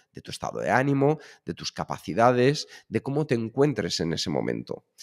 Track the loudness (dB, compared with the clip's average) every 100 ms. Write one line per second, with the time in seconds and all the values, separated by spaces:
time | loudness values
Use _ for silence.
0 | _ -20 -16 -10 -8 -6 0 2 2 4
1 | 2 2 -6 -20 -12 -10 -10 -8 -8 -8
2 | -6 4 4 6 4 2 -6 -14 -6 -6
3 | -2 -4 0 -2 -2 0 0 2 -4 -2
4 | -2 -2 -2 -2 -2 -4 -6 -12 _ _